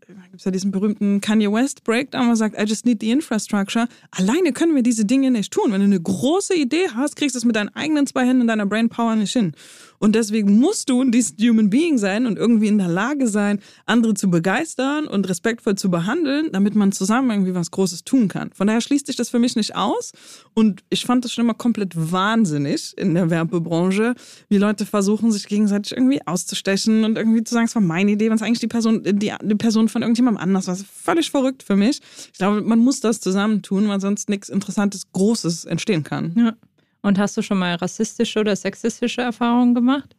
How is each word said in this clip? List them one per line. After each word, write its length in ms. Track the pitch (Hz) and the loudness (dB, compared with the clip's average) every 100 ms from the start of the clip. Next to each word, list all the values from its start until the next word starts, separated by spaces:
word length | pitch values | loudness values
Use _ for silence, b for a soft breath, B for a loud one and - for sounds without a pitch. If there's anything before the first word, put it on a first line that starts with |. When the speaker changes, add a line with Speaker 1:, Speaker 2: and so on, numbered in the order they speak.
| - | -20
Speaker 1:
da 60 | 190 - | -20 -20
gibt's 160 | 190 196 | -8 -4
ja 60 | |
diesen 200 | 185 196 | -2 -2
berühmten 480 | 190 208 208 202 202 | 0 -2 0 0 0
Kanye 320 | 208 220 202 | 2 2 2
West 320 | 220 277 - | 0 -2 -2
Breakdown, 440 | - 226 277 - 240 | -2 -2 -2 0 2
wo 40 | |
er 40 | 226 | 2
sagt, 200 | 214 - | 0 -2
„I 20 | |
just 220 | 208 220 247 | -4 0 0
need 160 | 226 | 0
the 80 | 220 | 0
infrastructure.“ 800 | 262 - 214 - 208 196 226 240 b b | -2 0 -4 -2 -2 -2 -2 -2 b b
Alleine 420 | - 185 311 339 | -2 0 2 0
können 220 | 254 339 285 | 2 2 2
wir 80 | |
diese 200 | 240 226 | 2 0
Dinge 280 | 208 269 262 | 2 2 2
nicht 200 | 240 190 | 0 0
tun. 200 | - 370 | 0 0
Wenn 100 | 190 | 2
du 40 | 202 | 2
eine 140 | 190 | 2
große 560 | 165 185 247 370 - 359 | 0 -2 0 0 0 0
Idee 320 | 247 320 370 | 0 0 -2
hast, 220 | 226 285 - | -2 -4 -2
kriegst 180 | 294 | -2
du 60 | 247 | 0
es 60 | 233 | 0
mit 100 | 220 | 0
deinen 140 | 202 | -2
eigenen 360 | 220 294 302 277 | -4 -2 0 0
zwei 200 | 269 247 | 0 2
Händen 160 | 254 | 2
und 60 | 233 | 2
deiner 200 | 220 202 | 0 0
Brainpower 480 | 214 226 - 233 220 | 0 0 0 0 0
nicht 180 | 196 | 0
hin. 200 | 254 180 - B B B B | 0 -2 -4 B B B B
Und 160 | 208 | 2
deswegen 460 | 220 208 220 196 208 | 2 2 0 4 6
musst 300 | 311 453 - | 4 2 0
du 120 | 247 | 2
ein 100 | 262 | 4
decent 300 | 233 214 - | 2 0 0
human 280 | 233 226 214 | 2 4 4
being 260 | 247 339 262 | 2 2 0
sein 300 | 196 208 247 | 0 0 -2
und 100 | 180 | 0
irgendwie 300 | 220 226 214 | 2 2 4
in 100 | 208 | 2
der 100 | 180 | 2
Lage 380 | 175 233 294 240 | 0 0 0 0
sein, 320 | 208 202 202 b b - | 0 0 -2 b b 0
andere 260 | 233 226 | 2 2
zu 160 | 202 190 | 0 2
begeistern 800 | 170 180 226 320 - 269 302 302 | 2 2 -2 -4 -4 -2 -2 -2
und 200 | 202 185 | -4 -4
respektvoll 480 | 180 226 233 226 202 | -4 -4 -4 -4 -2
zu 140 | 196 | 0
behandeln, 600 | 170 180 330 285 285 320 | -2 -2 -2 0 -2 -2
damit 240 | 190 202 208 | 0 2 2
man 160 | 196 | 2
zusammen 400 | 196 196 233 262 | 0 0 0 0
irgendwie 240 | 202 185 180 | 0 0 -2
was 160 | 170 | -4
Großes 320 | - 190 175 | -2 -2 -2
tun 240 | - 269 196 | 0 2 2
kann. 240 | - 73 | -2 -8
Von 140 | - 196 | -2 0
daher 140 | 226 | 0
schließt 260 | - 285 - | 0 -2 -2
sich 80 | 247 | -6
das 140 | 233 | -2
für 100 | 240 | 0
mich 160 | 240 233 | 0 0
nicht 200 | 208 175 | -4 -2
aus. 360 | 196 453 - B B B B | -2 -2 -6 B B B B
Und 300 | - 220 - _ | 2 2 0 _
ich 160 | 196 - | -4 0
fand 200 | 247 240 | -2 -2
das 80 | |
schon 120 | - 233 | -2 -2
immer 100 | 220 | 0
komplett 380 | 240 214 190 165 | -2 -2 -4 -4
wahnsinnig 1000 | 160 185 202 226 190 147 143 302 - - | -2 0 0 2 2 0 -2 -4 -6 -4
in 180 | 196 165 | 0 0
der 140 | 165 | 0
Werbebranche, 840 | 165 165 180 165 165 185 196 226 247 B B B | 0 -2 -4 -2 -2 0 0 -2 -4 B B B
wie 80 | 202 | 2
Leute 280 | 208 208 202 | 2 0 -2
versuchen, 460 | 208 196 214 226 | -2 0 0 0
sich 160 | 208 - | -2 -2
gegenseitig 460 | 208 208 202 208 | 0 2 0 -2
irgendwie 260 | - 262 277 - | 0 0 0 -2
auszustechen 760 | 180 - - 190 196 220 220 | -6 -4 -6 -2 0 2 2
und 140 | 220 208 | 2 0
irgendwie 260 | 220 226 | 0 0
zu 120 | 220 233 | 0 -2
sagen, 100 | 226 | 0
„Es 80 | |
war 80 | 233 | 0
meine 300 | 175 165 202 | 0 2 0
Idee“, 180 | 208 220 | 2 2
wenn 60 | 220 | 0
es 60 | |
eigentlich 160 | 214 233 | 0 -2
die 80 | 226 | -2
Person, 340 | 233 220 220 | 0 0 0
die, 300 | 165 202 208 - | 0 0 -2 -4
die 140 | 196 208 | -2 0
Person 320 | 226 220 226 | 2 2 0
von 120 | 233 | 0
irgendjemandem 400 | 226 233 254 202 | 0 2 2 0
anders 260 | 175 190 185 | 0 0 -2
war. 60 | 180 | -6
Das 60 | |
ist 100 | 196 | -10
völlig 400 | - - 339 302 | -8 -2 0 0
verrückt 320 | 285 262 262 | 0 0 -4
für 120 | - 196 | -2 2
mich. 240 | 208 302 B B B | 2 0 B B B
Ich 60 | - | -4
glaube, 240 | 190 208 | -2 0
man 180 | 190 226 | 0 2
muss 200 | 240 277 | 2 2
das 220 | 214 220 | -2 -2
zusammentun, 640 | 185 190 214 208 - 196 208 | -2 0 0 -2 -2 -2 0
weil 120 | 196 | 0
sonst 280 | 196 208 - | -2 -4 -4
nichts 200 | 196 - | -6 -4
Interessantes, 600 | 202 196 202 202 196 - | -6 -4 -2 -2 -2 -8
Großes 520 | 185 202 226 165 165 - | 0 0 0 -2 -6 -6
entstehen 380 | 165 - 170 | -4 -2 -2
kann. 300 | 143 143 160 185 | -2 -6 -2 0
Speaker 2:
Ja. 160 | 226 226 _ _ _ _ | 0 0 _ _ _ _
Und 160 | 202 196 | 0 2
hast 180 | 202 - | 0 -2
du 40 | |
schon 180 | 208 196 | -2 -2
mal 160 | 180 170 | -2 -2
rassistische 640 | 180 - 220 - 226 220 | -6 -4 -6 -4 -2 0
oder 160 | 214 190 | 0 -2
sexistische 680 | 196 - 233 - 240 - | -4 -6 -6 -4 -6 -4
Erfahrungen 540 | 247 - 240 240 247 240 | -6 -2 0 4 4 4
gemacht? 400 | 240 285 - | 2 0 -4